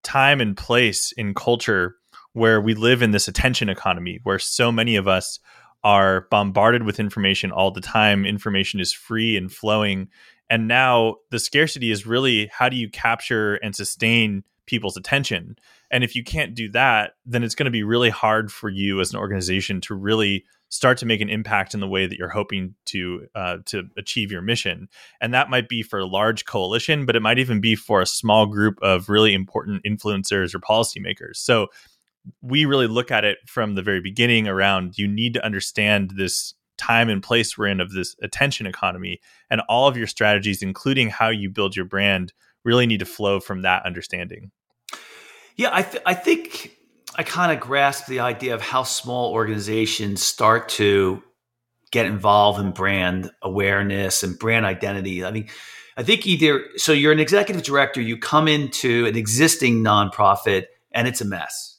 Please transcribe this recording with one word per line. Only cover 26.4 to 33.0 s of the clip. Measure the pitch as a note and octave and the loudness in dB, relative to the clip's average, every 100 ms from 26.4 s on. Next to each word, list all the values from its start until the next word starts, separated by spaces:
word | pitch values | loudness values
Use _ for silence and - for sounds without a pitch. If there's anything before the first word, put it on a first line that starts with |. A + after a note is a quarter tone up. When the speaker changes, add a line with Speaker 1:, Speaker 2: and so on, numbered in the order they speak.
| - | -4
Speaker 1:
coalition, | G2+ F#2 A#2 - D3+ C3+ | -4 -2 -2 0 -2 2
but | |
it | C3 | 2
might | A2 A#2+ | 2 2
even | B2+ A2 | 2 0
be | A2+ A2 | 2 0
for | - G2+ | 2 2
a | F#2 | 2
small | - A2 G#2+ G#2 | -2 4 4 4
group | G#2 G#2+ G2 | 2 0 2
of | G2 F#2 G2 | 0 0 2
really | G#2 G#2+ | 4 4
important | G2 F#2+ - F#2+ G2 | 2 -2 -6 -6 -6
influencers | G#2 G#2 G#2 G2 G2 G2+ F2+ | -6 -4 -2 -4 -2 -2 -2
or | F#2+ | -6
policymakers. | - A2 A2 - F#2 - D#2 - | 0 2 2 -4 -10 -10 -12 -8
So | - A#2 G2 - _ _ _ _ - _ | 2 2 0 -8 _ _ _ _ -20 _
we | B2 C#3 | -2 0
really | D3+ C#3 A#2 | 2 4 2
look | A2+ | 0